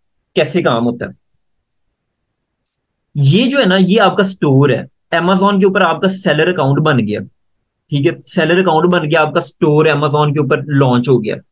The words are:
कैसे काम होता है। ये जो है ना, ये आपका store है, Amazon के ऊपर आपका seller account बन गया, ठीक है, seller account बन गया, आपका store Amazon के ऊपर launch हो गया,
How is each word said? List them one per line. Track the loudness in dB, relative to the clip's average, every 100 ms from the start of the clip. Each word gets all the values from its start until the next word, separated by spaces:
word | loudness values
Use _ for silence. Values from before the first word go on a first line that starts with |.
| _ _ _ -4
कैसे | -2 0
काम | -2 0
होता | -2 -4 -10
है। | -14 _ _ _ _ _ _ _ _ _ _ _ _ _ _ _ _ _ _ _ -2
ये | 2 2 2
जो | 0
है | 2
ना, | 2
ये | 2 4
आपका | 2 2
store | -2 -2 0 2 2
है, | 0 -6 _ -6
Amazon | -2 0 2 2 2
के | 2
ऊपर | 2
आपका | -2 0 -4
seller | -2 -2 0 0
account | 0 0 0
बन | 0 0
गया, | -2 -6 -10 _ _ _ _ _ -8
ठीक | -4 -2
है, | -4 -8
seller | -2 0 0
account | 2 2 2
बन | 0 0
गया, | 0
आपका | 0 -2
store | -6 -4 0 2 2
Amazon | 0 -2 0 0
के | 0
ऊपर | -2 -2 -2
launch | 0 0 0 2
हो | 0
गया, | -2 -8 -12